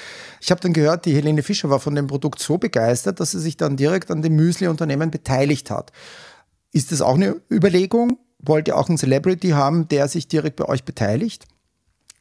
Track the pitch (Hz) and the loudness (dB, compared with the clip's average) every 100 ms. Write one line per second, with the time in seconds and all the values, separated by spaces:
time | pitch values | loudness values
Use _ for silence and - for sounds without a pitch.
0 | - - - - - 175 185 160 151 170 | -20 -18 -20 -8 -2 0 0 2 2 2
1 | 170 143 151 151 139 208 151 139 156 143 | 0 2 2 0 0 -4 0 0 0 -4
2 | 139 139 147 - - 180 226 120 113 123 | -2 -4 -4 -4 -2 -2 0 0 2 0
3 | 196 180 165 185 160 - 156 135 143 185 | -2 -4 -4 -4 -6 -4 -2 0 0 0
4 | 180 165 160 156 165 170 180 156 160 139 | -2 -2 2 4 2 2 -2 -2 -2 -2
5 | 160 151 - 131 143 143 - 104 - - | -2 -4 -2 0 0 -2 -4 -10 -10 -18
6 | - - - - _ _ _ 156 - 147 | -20 -20 -20 -20 _ _ _ -2 -2 0
7 | 113 139 196 - - 220 196 180 190 233 | 2 2 2 -2 -2 2 4 2 2 2
8 | 240 254 _ _ 143 156 156 - 139 160 | 0 -2 _ _ 0 0 2 0 2 0
9 | 135 135 185 180 185 143 139 165 160 143 | 2 2 2 0 2 2 2 2 0 0
10 | 143 170 - 156 151 - - 131 - - | 0 -2 -2 -2 -2 -4 -2 -4 -4 -4
11 | 104 117 226 - - _ _ _ _ _ | -2 0 -2 -8 -18 _ _ _ _ _
12 | - _ | -20 _